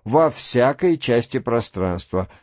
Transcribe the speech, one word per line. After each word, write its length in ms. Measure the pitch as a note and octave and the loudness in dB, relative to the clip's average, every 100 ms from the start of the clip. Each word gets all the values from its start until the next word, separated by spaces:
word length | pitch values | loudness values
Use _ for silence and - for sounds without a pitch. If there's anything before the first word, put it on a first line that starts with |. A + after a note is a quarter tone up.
во 260 | G#2+ C#3+ D#3+ | -2 2 2
всякой 680 | - - B2 B2+ D3 F#3 D#3+ | 0 -2 2 2 2 0 0
части 400 | - A#2+ - C3 | 2 0 0 -6
пространства, 880 | - A#2 - F#2+ F#2 F2+ - F#2 F#2 - | -2 -2 -2 -4 -2 -2 -4 -4 -4 -10